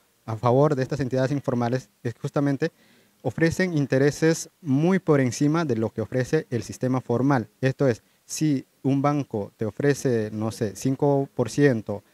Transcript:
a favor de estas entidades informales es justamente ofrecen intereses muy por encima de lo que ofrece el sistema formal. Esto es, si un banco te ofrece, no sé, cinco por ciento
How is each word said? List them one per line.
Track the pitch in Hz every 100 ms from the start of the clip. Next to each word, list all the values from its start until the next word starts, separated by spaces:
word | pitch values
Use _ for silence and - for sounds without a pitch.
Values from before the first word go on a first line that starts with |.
| _ _
a | - 110
favor | 123 123 147
de | 139
estas | 131 143
entidades | 131 131 131
informales | 143 139 123 117 127 - _
es | 120 -
justamente | 147 - 143 139 165 - _ _ _ _
ofrecen | 131 - 165 - 185 160
intereses | 139 131 143 131 160 165 - _
muy | 170 135 165 190
por | - 143
encima | 127 - 147 160
de | 160 113
lo | 110
que | -
ofrece | 107 127 123 156 -
el | 120
sistema | 104 - 127 127
formal. | - 117 131 135 107 _
Esto | 131 131 139
es, | 110 _ _
si | - - 156 135 - _
un | 139 139
banco | 139 147 131 110 98 -
te | 110
ofrece, | - 143 135 139 117 107
no | 107 110
sé, | 110 107
cinco | 98 131 135 147 139 139
por | - 120
ciento | - 143 117 - 101 -